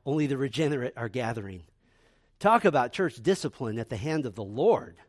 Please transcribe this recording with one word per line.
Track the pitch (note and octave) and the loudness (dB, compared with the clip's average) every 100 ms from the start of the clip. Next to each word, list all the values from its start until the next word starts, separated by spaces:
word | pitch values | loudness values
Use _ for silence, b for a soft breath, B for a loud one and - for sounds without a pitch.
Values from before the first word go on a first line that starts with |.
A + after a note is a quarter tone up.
| C#3 | -2
only | D#3 D3 | 0 0
the | C3+ | 0
regenerate | C3+ C3+ D3+ C#3+ B2 - | -2 0 0 0 -4 -6
are | A#2 | -6
gathering. | B2 A#2 A2+ G2 F#2 - _ _ _ _ _ _ - | -4 -4 -4 -8 -14 -18 _ _ _ _ _ _ 0
Talk | G3+ A#3 G3+ | 4 6 6
about | C#3+ B2 | 4 2
church | - F3+ - | 0 -2 0
discipline | A2+ F#3+ D#3 - A#2+ A2+ | 0 0 -2 -4 -6 -4
at | A2+ | -4
the | A2 | -4
hand | C#3 D#3 B2+ | -2 -2 -4
of | |
the | G2 | -6
Lord. | G2 A2 G3+ G3+ D#2+ F2 | -8 2 4 4 0 -18